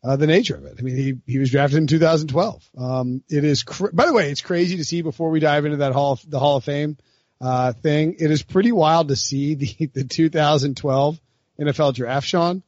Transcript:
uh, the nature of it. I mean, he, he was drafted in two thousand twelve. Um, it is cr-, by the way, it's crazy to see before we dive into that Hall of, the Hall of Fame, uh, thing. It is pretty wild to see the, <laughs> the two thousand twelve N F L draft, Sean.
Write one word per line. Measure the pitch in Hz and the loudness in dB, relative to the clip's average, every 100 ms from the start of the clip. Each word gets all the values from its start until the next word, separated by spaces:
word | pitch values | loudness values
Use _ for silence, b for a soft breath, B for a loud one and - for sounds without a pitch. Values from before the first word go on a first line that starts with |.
uh, | 123 | -2
the | 139 151 | 0 4
nature | 170 240 | 4 2
of | - | -6
it. | - - | -10 -10
I | |
mean, | 127 127 | -6 -4
he, | 135 131 - | -4 -4 -4
he | 131 | 0
was | 135 | 2
drafted | 135 143 143 | 2 2 2
in | 156 | 2
two | 160 | 2
thousand | 160 160 151 | 4 2 0
twelve. | 135 170 - _ - | -2 -2 -6 _ -10
Um, | 127 131 127 127 _ | -6 -4 -4 -6 _
it | 151 | 0
is | 147 139 | 2 0
cr-, | - - 196 | -4 -6 -4
by | 170 311 | 2 4
the | |
way, | 254 147 | 4 0
it's | 143 | -4
crazy | - 175 175 180 | -4 0 0 -2
to | |
see | 147 170 | -4 -4
before | 160 143 165 | -6 -4 -2
we | 160 | 2
dive | 156 147 | 2 2
into | 147 147 | 0 -2
that | 139 | 0
Hall | 131 143 | 0 0
of, | 131 - | -2 -4
the | 143 | 0
Hall | 143 139 | 2 2
of | |
Fame, | 123 143 151 151 _ _ _ _ | -2 -4 -4 -8 _ _ _ _
uh, | 127 127 127 | -4 0 0
thing. | 117 160 147 156 190 | -2 0 2 0 0
It | 160 | 0
is | 151 | 0
pretty | - 180 214 | 0 0 2
wild | 226 156 165 151 | 4 4 4 2
to | 131 | -2
see | - 135 143 | -4 -4 -4
the, | 151 131 - 160 | -4 -6 -4 -6
<laughs> | |
the | - | -6
two | 131 - 160 | -8 0 0
thousand | 151 147 151 139 131 | 2 2 2 0 -4
twelve | 147 135 143 160 _ _ _ - | -2 2 0 -2 _ _ _ -6
N | 147 | -4
F | 143 | 0
L | 147 | 0
draft, | 123 120 135 139 | 0 -4 -4 -2
Sean. | 185 170 185 | 0 0 -2